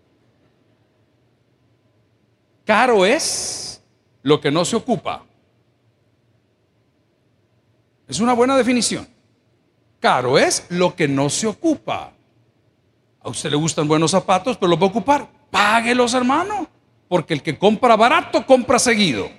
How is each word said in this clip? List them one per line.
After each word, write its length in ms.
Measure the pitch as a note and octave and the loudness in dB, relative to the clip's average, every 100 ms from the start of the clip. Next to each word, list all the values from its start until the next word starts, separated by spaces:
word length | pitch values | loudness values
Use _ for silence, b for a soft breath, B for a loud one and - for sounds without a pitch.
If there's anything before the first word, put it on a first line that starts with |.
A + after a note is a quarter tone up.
| _ _ _ _ _ _ _ _ _ _ _ _ _ _ _ _ _ _ _ _ _ _ _ _ _ _ | _ _ _ _ _ _ _ _ _ _ _ _ _ _ _ _ _ _ _ _ _ _ _ _ _ _
Caro 420 | - G#3+ B3+ A3 F#3 | 0 2 4 4 2
es 760 | D4+ - - - - - - _ _ _ _ | 0 -2 -8 -8 -12 -14 -18 _ _ _ _
lo 180 | C3+ D3 | 0 0
que 100 | D3 | 0
no 140 | D#3 | -2
se 120 | F3 A3+ | -2 -4
ocupa. 480 | - F#3+ A2 D2+ - _ _ _ _ _ _ _ _ _ _ _ _ _ _ _ _ _ _ _ _ _ _ _ _ _ _ _ - | -4 -4 -6 -10 -12 _ _ _ _ _ _ _ _ _ _ _ _ _ _ _ _ _ _ _ _ _ _ _ _ _ _ _ -12
Es 120 | C3 | -4
una 140 | A#3+ | 0
buena 220 | A#3+ B3+ C4+ | 2 2 2
definición. 520 | A#3 B3 F#3+ D3 - _ _ _ _ _ _ _ _ _ | 0 0 -2 -6 -10 _ _ _ _ _ _ _ _ _
Caro 380 | A3 D3+ B2 D3 | 0 0 2 2
es 280 | E4+ - - | 2 -2 -6
lo 260 | F3 F3+ | -2 -2
que 140 | F3 D3 | 0 -2
no 220 | C#3 C#3+ | 0 -2
se 160 | - A3 | -4 -6
ocupa. 680 | - E4 D4 - E2+ C#2 _ _ _ _ _ _ _ _ _ _ _ | -4 -2 -2 -6 -10 -12 _ _ _ _ _ _ _ _ _ _ _
A 40 | - | -14
usted 220 | A#2+ D#3+ | -10 -4
le 60 | D3 | -2
gustan 300 | D#3+ - D3+ | -2 -2 0
buenos 240 | D#3 E3 | 0 2
zapatos, 460 | F#3+ - F#3 C4 A3+ | 0 0 -2 -2 -2
pero 140 | F3+ | 0
los 100 | E3 | 2
va 60 | F#3+ | 0
a 40 | |
ocupar. 380 | G#3+ C#4 C#4+ A3+ _ _ | 0 0 0 -2 _ _
Páguelos, 640 | F#3+ G#3 A3+ A3+ B3 A#3+ | 0 2 2 0 0 0
hermano. 540 | B3+ B3 C#4+ F#4+ G#4 E4 _ _ _ - | 0 0 0 -2 -6 -10 _ _ _ -4
Porque 260 | F3+ - | -2 -2
el 80 | D3+ | -6
que 160 | - C#3+ | -6 0
compra 380 | G3 G#3+ B3 G#3+ | 0 2 4 6
barato, 480 | A#3 D#4+ - D#4 | 6 2 0 -2
compra 340 | - C4 A#3 A#3+ | 4 2 4 2
seguido. 520 | B3+ A3 F#3+ G#2+ E2 | 2 2 0 -2 -6